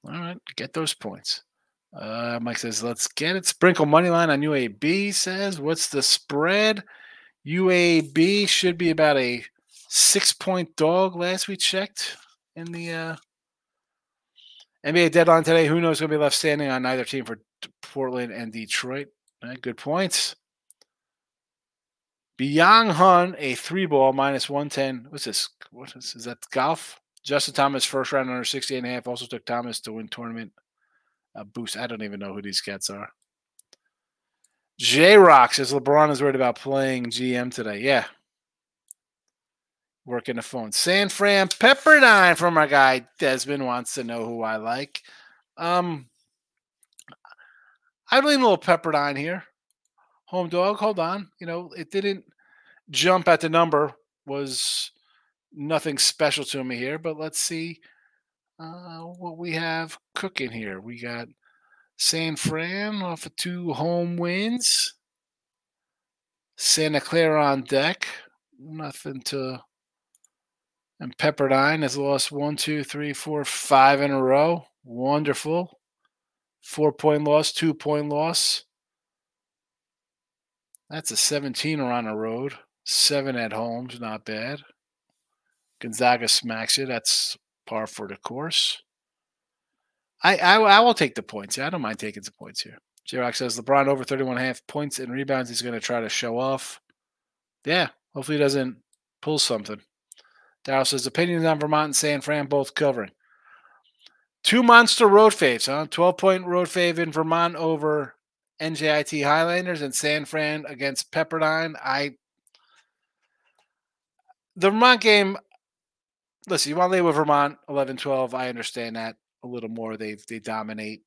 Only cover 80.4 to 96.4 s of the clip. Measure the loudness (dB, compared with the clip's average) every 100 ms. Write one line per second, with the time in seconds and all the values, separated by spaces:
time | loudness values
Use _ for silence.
80.4 | _ _ _ _ _ -10 -6 -2 -2 -2
81.4 | -6 -6 -4 -2 -2 -4 -4 -6 -6 -6
82.4 | -8 -10 _ _ -6 0 2 0 -4 -6
83.4 | -6 -6 -6 -8 -10 -12 -10 -10 -10 -10
84.4 | -10 -12 -16 _ _ _ _ _ _ _
85.4 | _ _ _ _ -12 0 2 2 2 -2
86.4 | -2 -8 -2 -2 -2 -4 -2 -2 -2 -8
87.4 | _ _ -8 -8 -8 -10 -14 -12 -12 -10
88.4 | -4 -2 -2 -6 _ _ _ _ _ _
89.4 | _ _ _ _ _ _ _ _ 2 4
90.4 | 6 6 8 8 8 4 0 -2 -10 -14
91.4 | -10 -8 -6 -6 -6 -8 -10 -12 -18 _
92.4 | -14 -12 -12 -16 _ _ -10 -4 -4 -4
93.4 | -6 -8 2 2 4 0 -2 -4 -4 -4
94.4 | -4 -6 -10 -8 -6 -8 -8 -8 -4 -4
95.4 | -4 -6 -6 -8 -4 -4 -4 -6 -4 -4